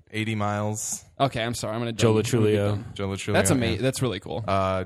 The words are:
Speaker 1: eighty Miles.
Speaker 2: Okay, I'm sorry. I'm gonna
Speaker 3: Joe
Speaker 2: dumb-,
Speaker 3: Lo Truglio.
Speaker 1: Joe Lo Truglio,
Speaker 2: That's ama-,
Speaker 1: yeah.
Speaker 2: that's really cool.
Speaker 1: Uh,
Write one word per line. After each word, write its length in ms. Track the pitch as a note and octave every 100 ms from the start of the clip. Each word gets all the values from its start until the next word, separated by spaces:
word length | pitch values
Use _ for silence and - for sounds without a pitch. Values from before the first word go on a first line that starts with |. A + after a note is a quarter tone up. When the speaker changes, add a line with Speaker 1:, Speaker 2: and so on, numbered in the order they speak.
| -
Speaker 1:
eighty 220 | G#2+ A2
Miles. 680 | G#2+ G#2 G#2 G#2+ G#2+ - - - -
Speaker 2:
Okay, 240 | C3+ B2
I'm 120 | A2+
sorry. 200 | A#2 G#2+
I'm 60 | A2
gonna 120 | A#2
Speaker 3:
Joe 160 | A2 A#2
Speaker 2:
dumb-, 80 | G#2+
Speaker 3:
Lo 60 |
Truglio. 720 | G#2+ A#2+ G#2+ G#2 G2+ G#2 -
Speaker 1:
Joe 140 | - G2
Lo 60 | G2
Truglio, 160 | -
Speaker 2:
That's 180 | G#2 G3+
ama-, 160 | C#3 A#2
Speaker 1:
yeah. 100 | A2+
Speaker 2:
that's 220 | B2+ -
really 180 | B2+ F2+
cool. 240 | - D#2+ G2+
Speaker 1:
Uh, 380 | F#2+ F#2+ F#2+